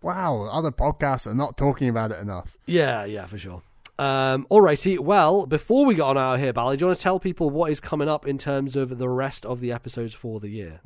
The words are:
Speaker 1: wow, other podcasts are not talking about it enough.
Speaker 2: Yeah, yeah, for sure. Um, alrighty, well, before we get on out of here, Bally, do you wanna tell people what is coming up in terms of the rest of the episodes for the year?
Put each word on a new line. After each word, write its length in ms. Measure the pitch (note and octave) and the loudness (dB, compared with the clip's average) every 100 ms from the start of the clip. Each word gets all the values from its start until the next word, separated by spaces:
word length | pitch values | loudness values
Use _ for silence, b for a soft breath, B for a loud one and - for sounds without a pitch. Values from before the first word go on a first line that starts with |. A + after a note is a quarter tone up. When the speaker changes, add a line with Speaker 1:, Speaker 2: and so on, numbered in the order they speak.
Speaker 1:
wow, 460 | E3+ F3+ F3+ A#2 G#2 | -6 -4 -2 -2 -4
other 180 | C#3+ D#3+ | -4 -4
podcasts 560 | - C#3+ D3 C#3+ C3 A2 | -2 -2 0 -2 -2 -2
are 80 | |
not 220 | A#2 C#3+ - | -4 -4 0
talking 320 | C#3+ C#3 C3 | 0 2 0
about 240 | A2+ A2 | 0 -2
it 80 | F2+ | -6
enough. 360 | G2+ F#2 - - - | -8 -8 -10 -16 -2
Speaker 2:
Yeah, 380 | F3 C#3 A2+ | 0 2 0
yeah, 220 | G2+ G#2 F#2 | -6 -10 -10
for 120 | G2+ | -12
sure. 240 | F#2+ F2+ - _ - - | -12 -14 -18 _ -18 -4
Um, 480 | C#3 C3+ C3+ C3 - | -2 2 2 0 4
alrighty, 480 | G#3 F#3 D3 F#3+ F3 | 8 8 6 0 0
well, 440 | C#3+ G3+ D#3 F#3 | 2 4 6 4
before 400 | C3+ D3+ - B3+ | 2 -2 2 4
we 100 | C#4 F3 | 6 4
get 60 | |
on 140 | C#3 C#3 | 2 2
out 180 | C3 | 2
of 60 | B2+ | 0
here, 120 | C3+ | 0
Bally, 240 | A#2+ B2 C#3 | 0 0 0
do 60 | |
you 40 | F#3 | 0
wanna 100 | F3 | 0
tell 200 | F#3 F#3 | 0 0
people 320 | F#3 F3 D#3 | -2 -2 -2
what 200 | D3 D#3+ | 0 0
is 80 | D3 | -2
coming 280 | - D3+ D3+ | -4 -2 0
up 180 | D3+ C#3+ | -2 -2
in 120 | C#3 | -4
terms 380 | D3 C#3 C#3 C#3 | -2 -2 -2 -2
of 220 | B2+ B2 | -4 -4
the 100 | B2+ | -2
rest 360 | B2+ C3+ - | -2 -2 -6
of 160 | G#2 B2 | -8 -6
the 120 | B2 | -4
episodes 420 | A#2+ B2 A#2+ A#2 | -6 -8 -8 -8
for 240 | - A#2+ A2 | -8 -10 -8
the 100 | G#2 | -8
year? 320 | G#2+ F2 F#2+ | -10 -12 -12